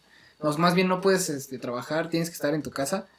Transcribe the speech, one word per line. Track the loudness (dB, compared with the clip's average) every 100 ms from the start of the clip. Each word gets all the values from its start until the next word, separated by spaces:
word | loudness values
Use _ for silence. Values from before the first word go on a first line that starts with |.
| _ _ _ _
no, | -2 2
más | 4 4
bien | 2
no | 2
puedes, | 4 4 2
este, | -4 -8 -10
trabajar, | -6 -8 -4 -4 -2
tienes | -2 -2
que | -4
estar | -2
en | -2
tu | -4
casa, | -4 -2 -4 -6